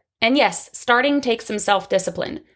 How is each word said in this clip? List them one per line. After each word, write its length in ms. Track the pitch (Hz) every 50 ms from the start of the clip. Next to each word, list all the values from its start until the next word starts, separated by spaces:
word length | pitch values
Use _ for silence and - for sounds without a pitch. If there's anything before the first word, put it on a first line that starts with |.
| _ _ _ -
And 160 | 226 226 262 294
yes, 320 | 247 196 175 - - - -
starting 460 | - - - 240 240 254 285 285 285
takes 240 | 269 247 226 226 -
some 140 | - 220 208
self-discipline, 840 | - - 202 190 180 - 190 190 175 - 175 - - - - - - _ _